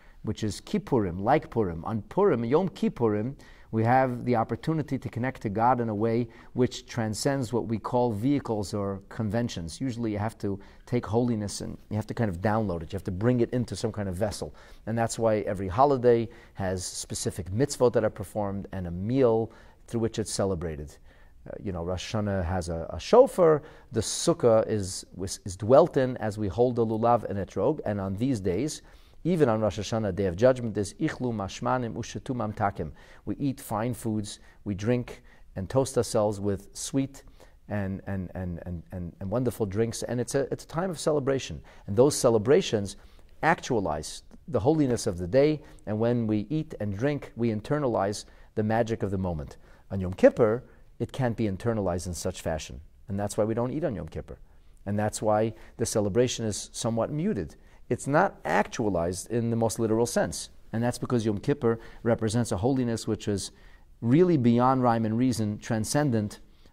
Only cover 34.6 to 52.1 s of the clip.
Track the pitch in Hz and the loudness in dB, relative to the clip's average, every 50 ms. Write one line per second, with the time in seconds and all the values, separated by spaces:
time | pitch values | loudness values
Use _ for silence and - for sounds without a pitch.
34.6 | - 101 104 92 101 113 123 123 123 - - - - - - - - - - 95 | -6 -6 -6 -2 0 0 0 0 -2 -6 -12 -16 -18 -20 -20 -20 -20 -14 -10 -10
35.6 | 98 - - 135 135 135 - 127 113 - - 113 107 107 107 98 98 101 98 92 | -8 0 0 0 0 2 0 -2 -2 2 2 2 2 2 0 0 -2 -2 -2 -2
36.6 | - - - - - - - 135 135 131 - - - - - - - - - - | -6 -12 -12 -12 -10 -4 -2 -2 -2 -2 -8 -16 -20 -20 -20 -20 -20 -20 -20 -20
37.6 | - - 104 104 98 95 95 90 - - 98 95 90 85 - 90 92 90 85 80 | -12 -6 -6 -4 -4 -4 -6 -6 -6 -6 -6 -6 -6 -6 -8 -8 -6 -6 -6 -8
38.6 | - 90 87 82 78 - - 92 87 85 - - 98 95 98 123 131 120 - - | -8 -8 -10 -10 -10 -12 -10 -10 -8 -10 -10 -10 -6 -2 -2 0 0 0 -2 -2
39.6 | 117 98 95 107 113 117 113 - - - 117 123 120 - - 139 139 - - - | -4 -2 0 -2 -2 -2 -2 -6 -6 -4 -2 -4 -4 0 0 -2 0 -2 -4 -8
40.6 | - - - 156 180 196 170 139 - 165 151 147 127 131 139 131 - - 87 67 | -8 -8 -4 -4 -4 -4 -4 -2 0 0 0 2 0 0 -2 -2 -2 -6 -10 -12
41.6 | - - - - - - 101 104 127 151 143 - - 127 117 110 98 113 147 185 | -12 -16 -20 -18 -8 -2 6 6 6 6 6 6 4 6 6 6 6 6 6 6
42.6 | 190 - - 107 101 95 - - - - - - - - - - - 151 135 - | 6 2 0 -2 -2 -2 -8 -12 -18 -20 -20 -20 -20 -20 -10 0 2 2 2 2
43.6 | - - 131 110 95 85 76 78 - - - - - - - - - - 139 110 | 2 0 0 0 2 0 -2 -4 -6 -8 -12 -14 -16 -18 -20 -20 -14 -2 -2 2
44.6 | 95 131 160 156 147 127 120 110 - 117 92 85 90 85 95 131 143 156 156 147 | 4 4 4 4 4 2 2 0 0 -2 -2 -2 -4 2 4 4 4 4 2 -2
45.6 | - - - - - 98 107 107 113 117 123 123 117 107 107 107 104 - 147 156 | -6 -16 -20 -14 -6 -4 -2 0 2 2 2 2 2 2 0 0 0 -2 -4 -4
46.6 | 151 - - - 104 104 101 98 120 143 147 139 - - - - 120 117 110 104 | -4 -4 -6 -6 -6 -4 -4 -2 -2 -2 -2 -2 -6 -10 -6 -2 0 0 0 -2
47.6 | 101 - 147 151 147 123 113 98 98 101 107 - - - - - - - _ - | -2 -2 -2 0 0 0 0 0 0 0 -2 -4 -8 -14 -20 -20 -20 -8 _ -2
48.6 | 107 107 110 113 120 110 113 107 - 98 98 95 92 90 87 76 71 - - - | 0 2 2 2 2 0 0 -2 -2 -2 -2 -2 -2 -2 -4 -4 -6 -10 -14 -18
49.6 | - - - - - - 98 98 92 90 92 - - 277 277 - 123 107 110 123 | -20 -20 -20 -20 -14 -8 -4 -4 -4 -4 0 6 6 6 8 6 4 4 4 0
50.6 | - - - - - - - - 120 - - - 131 120 110 - 113 104 95 92 | -4 -10 -20 -20 -20 -20 -8 -8 -8 -6 -4 -2 -2 -2 0 0 -2 -2 -2 -2
51.6 | - 120 113 110 101 90 87 90 85 92 | -2 -2 0 0 0 0 -2 -2 -4 -6